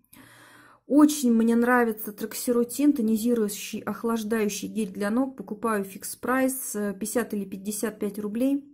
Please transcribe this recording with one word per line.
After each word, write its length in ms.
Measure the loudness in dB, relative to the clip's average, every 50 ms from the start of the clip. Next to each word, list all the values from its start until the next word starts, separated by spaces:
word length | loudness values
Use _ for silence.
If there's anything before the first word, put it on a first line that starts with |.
| _ _ -20 -20 -20 -20 -20 -20 -20 -20 -20 -20 -20 -20 -20 _ _
Очень 480 | 2 6 8 8 8 6 4 2 4 4
мне 220 | 6 4 4 4
нравится 560 | 4 4 4 4 4 4 2 0 -4 -8 -10
Траксирутин, 800 | -8 -8 -10 -8 -8 -4 -2 0 2 2 0 0 0 2 4 4 4
тонизирующий, 880 | 4 2 2 2 2 2 2 2 2 0 -2 -2 -6 -8 -10 -10 -8
охлаждающий 880 | -6 -6 -6 -4 -2 -2 -2 -2 -2 -2 0 0 0 0 -2 -4 -8 -6
гель 240 | -4 -4 -4 -4
для 180 | -4 -4 -2 0
ног. 280 | 0 0 0 0 -4 -8
Покупаю 460 | -12 -10 -8 -4 -2 -2 0 -2 -2
фикс 320 | -4 -10 -12 -12 -12 -12
прайс, 600 | -8 -4 0 2 2 2 0 0 -4 -6 -6 -6
э, 180 | -4 -4 -4 -4
пятьдесят 400 | -6 -6 -2 -2 -2 -2 -2 -4
или 120 | -6 -6
пятьдесят 520 | -8 -10 -10 -8 -8 -6 -4 -4 -6 -4 -6
пять 220 | -6 -6 -6 -6
рублей. 480 | -8 -6 -2 0 0 0 0 0 -2 -8